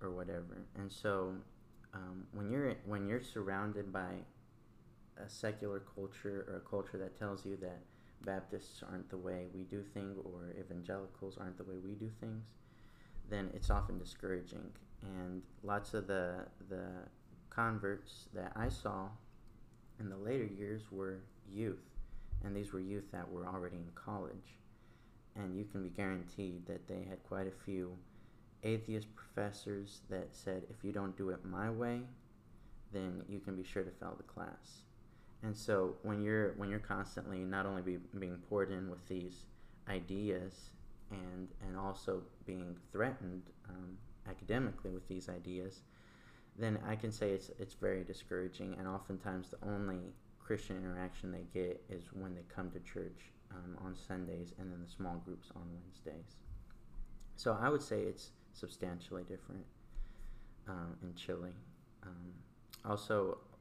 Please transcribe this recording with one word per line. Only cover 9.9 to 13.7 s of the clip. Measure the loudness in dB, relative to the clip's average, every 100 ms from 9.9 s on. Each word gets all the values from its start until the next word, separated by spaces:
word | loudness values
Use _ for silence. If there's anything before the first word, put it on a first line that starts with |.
| -2 -2 -2
or | -4 -6 -6 -6
evangelicals | -4 -4 0 -2 -2 -4 -6 -4
aren't | -6 -4
the |
way | -4 -4
we | -4
do | -2 -2 -2
things, | -4 -4 -6 -12 -18 -16 -16 -16 -8 -6 0
then | 2 2
it's | 6 8